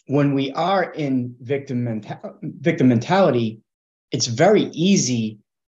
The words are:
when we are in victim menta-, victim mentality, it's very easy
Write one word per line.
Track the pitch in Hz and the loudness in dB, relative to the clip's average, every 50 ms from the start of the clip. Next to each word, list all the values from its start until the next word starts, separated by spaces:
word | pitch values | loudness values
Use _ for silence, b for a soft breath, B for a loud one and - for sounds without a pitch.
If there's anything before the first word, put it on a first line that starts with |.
| _ | _
when | - 127 147 143 143 135 | -2 0 2 2 2 2
we | 135 135 135 | 0 -2 -2
are | - 151 165 180 196 190 170 170 | -2 -2 -2 0 0 0 -2 -2
in | - 151 151 135 131 127 123 123 123 - | -4 -6 -4 -2 -2 -2 -4 -6 -10 -12
victim | 127 117 143 135 139 - 127 123 120 | -6 -4 -4 -4 -4 -6 -6 -4 -4
menta-, | 120 110 107 104 - 160 - - 208 - - | -4 -6 -8 -8 -10 -14 -14 -14 -18 -16 -12
victim | - 151 - - 135 175 - - 131 127 | -12 -12 -10 -4 -2 -2 0 4 4 4
mentality, | 120 117 - - 175 196 190 160 127 120 117 110 110 - _ _ _ _ _ _ _ _ _ - | 4 4 2 2 2 4 4 4 4 2 0 -2 -6 -10 _ _ _ _ _ _ _ _ _ -8
it's | - - - | -6 -4 -4
very | 127 117 - 160 196 220 180 120 | -2 0 2 4 4 4 4 2
easy | 98 - 143 165 196 196 165 131 127 123 113 110 107 107 - _ _ _ _ _ | 0 -2 0 2 2 2 2 2 0 -2 -2 -4 -6 -8 -12 _ _ _ _ _